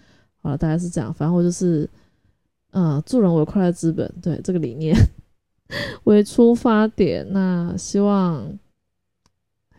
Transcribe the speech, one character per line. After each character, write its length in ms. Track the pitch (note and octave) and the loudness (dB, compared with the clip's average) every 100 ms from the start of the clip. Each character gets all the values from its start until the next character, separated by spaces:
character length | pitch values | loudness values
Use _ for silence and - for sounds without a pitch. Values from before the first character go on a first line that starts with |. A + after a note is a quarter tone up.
| _ _ _ _ | _ _ _ _
好 120 | D3+ | -6
了， 60 | C#3 | -2
大 100 | D#3+ | -2
概 100 | E3 | -2
是 100 | F3 | -4
这 140 | F3 | -6
样。 100 | A2 | -6
反 160 | D#3+ D3+ | -4 0
正 80 | F3 | 2
我 60 | |
就 80 | F3 | 0
是， 400 | F3 F3+ D#3+ D#3 _ _ _ _ _ _ _ _ | 0 0 0 -2 _ _ _ _ _ _ _ _
呃， 320 | F#3+ E3 C#3+ - | -2 0 0 0
助 120 | B3+ | 2
人 140 | F#3+ | 4
为 100 | E3 | 2
快 160 | D#3 G3+ | 2 2
乐 120 | F3+ | 0
之 200 | F3 E3 | 0 -2
本， 160 | D#3+ - - | -2 -4 -6
对， 180 | F3 D3 | -6 -6
这 100 | - | -4
个 60 | F3+ | -4
理 160 | C#3 A#2+ | -4 -4
念 200 | D#3 E3 - - - _ _ | 0 4 4 0 -20 _ _
<laughs> 560 | _ - - C#5+ - - | _ -14 -10 -10 -4 2
为 180 | G#3 | 4
出 300 | G#3 - A#3 | 4 4 4
发 340 | A#3+ B3 G#3+ A3 | 4 2 2 0
点。 380 | - E3+ E2+ - | 0 0 -2 -4
那 420 | G3 F#3 F3+ E3+ F3+ | -2 -2 -2 -4 -8
希 240 | - G3+ | -4 -2
望， 480 | G3+ G3+ F3+ D3+ G2 G3+ _ _ _ _ _ _ _ _ _ _ _ | 2 2 0 -4 -8 -14 _ _ _ _ _ _ _ _ _ _ _